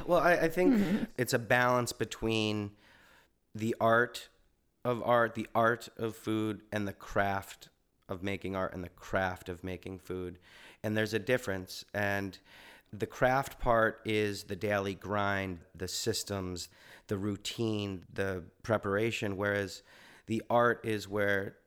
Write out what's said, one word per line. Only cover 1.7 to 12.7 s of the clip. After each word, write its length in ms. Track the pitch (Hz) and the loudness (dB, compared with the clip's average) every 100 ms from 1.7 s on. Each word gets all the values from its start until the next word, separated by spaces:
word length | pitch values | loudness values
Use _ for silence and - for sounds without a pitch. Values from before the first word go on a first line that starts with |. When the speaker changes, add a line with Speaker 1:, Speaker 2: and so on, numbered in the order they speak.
| 123 120 | 4 0
Speaker 1:
between 800 | - 110 - 113 113 107 107 101 101 - - - - _ _ _ | -2 -6 -2 0 2 2 0 -2 -8 -20 -20 -20 -20 _ _ _
the 200 | 107 110 113 | -6 -4 2
art 480 | 113 117 120 - - _ _ _ _ _ | 4 4 4 -2 -16 _ _ _ _ _
of 180 | 123 120 | -2 0
art, 320 | 104 120 113 | 2 4 4
the 140 | 110 107 | 0 -2
art 340 | 113 113 117 - - | 2 2 2 -4 -8
of 180 | 113 107 | -6 -6
food, 460 | - 110 107 104 - | -2 0 0 -4 -6
and 160 | 107 101 | -6 -4
the 40 | |
craft 760 | 98 - 107 98 98 95 - - _ _ _ - | -8 -6 -2 0 -2 -6 -14 -20 _ _ _ -12
of 140 | 95 | -8
making 340 | 95 98 92 95 | -6 -6 -4 -4
art 160 | 92 | -4
and 100 | 92 | -6
the 60 | 90 | -10
craft 580 | - - 98 95 92 - | -14 -4 -2 -2 -4 -10
of 140 | 87 | -10
making 360 | 92 90 95 92 | -8 -10 -10 -12
food. 400 | - 92 90 87 - - - - | -8 -8 -8 -12 -18 -20 -20 -8
And 140 | 107 107 | -2 0
there's 160 | 107 | 0
a 60 | 107 | 0
difference. 680 | 101 127 - 95 92 - - | 0 0 0 -6 -6 -12 -8
And 460 | - 101 101 98 92 _ - - | -4 -2 0 -4 -8 _ -20 -20